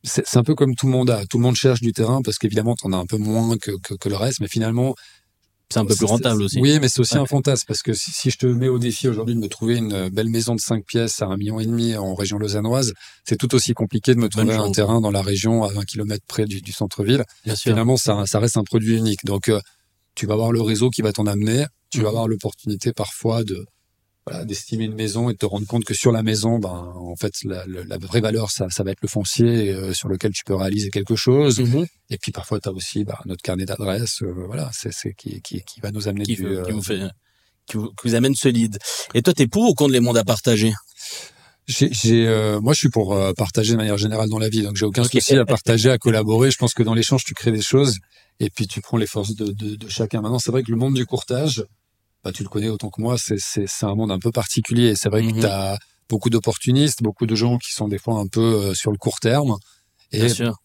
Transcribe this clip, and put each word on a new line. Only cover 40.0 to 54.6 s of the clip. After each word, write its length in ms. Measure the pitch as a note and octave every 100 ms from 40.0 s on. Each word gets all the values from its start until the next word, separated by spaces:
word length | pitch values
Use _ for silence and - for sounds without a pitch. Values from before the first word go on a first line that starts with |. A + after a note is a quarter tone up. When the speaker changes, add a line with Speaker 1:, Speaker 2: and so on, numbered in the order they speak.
| A#2+ A#2 G2
Speaker 2:
partagés ? 480 | A2 - A2 A2 G#2 - - - - - _ _ _ -
Speaker 1:
J'ai, 240 | B2+ C3+
j'ai, 360 | A2+ A2+ A#2 A2+
euh, 320 | A2 G#2+ G#2
moi, 140 | A2
je 60 | D3+
suis 100 | C3+
pour, 240 | A#2 F#2+
euh, 180 | G2+ F#2+
partager 380 | F2+ G2 - A2
de 40 | A#2
manière 200 | G#2+ G2+
générale 320 | G#2+ A2 A2
dans 100 | A2
la 100 | A2
vie, 140 | A2
donc 120 | G2+ G2
j'ai 100 | G#2+
aucun 180 | G2
Speaker 2:
Ok. 80 | A#2+
Speaker 1:
souci 260 | B2 - C#3
à 80 | A#2
partager, 440 | A#2+ - A2+ A#2+
à 60 | B2
collaborer. 540 | B2 A2 G#2 A2+ C3+
Je 60 | -
pense 160 | B2
que 100 | -
dans 100 | A2+
l'échange, 300 | A2+ A2 C3+
tu 100 | -
crées 180 | - A#2
des 100 | G#2+
choses 360 | G2+ C3 C#3 G2 _ _ _ _
et 100 | G#2
puis 180 | - G2
tu 140 | -
prends 160 | - A#2
les 100 | G#2+
forces 280 | G#2+ G2+ G#2+
de, 160 | G#2
de, 240 | G2+ G#2+ G#2
de 120 | G#2+
chacun. 320 | - A2 A#2
Maintenant, 180 | G#2 B2+
c'est 120 | -
vrai 100 | B2+
que 80 | A2+
le 60 | A#2+
monde 180 | C3 C3
du 100 | B2
courtage, 580 | B2 - B2 D3+ A#2 - _ _ _ _ _
bah, 80 | G#2
tu 80 | F#2
le 60 | G2
connais 200 | G#2+ G#2+
autant 200 | G#2+ G#2+
que 120 | F#2+
moi, 160 | A2+ A#2+
c'est, 180 | - G#2
c'est, 260 | - - G2
c'est 180 | - G#2
un 100 | G2+
monde 160 | A2
un 80 | F#2+
peu 120 | A#2
particulier. 560 | A#2 G#2+ -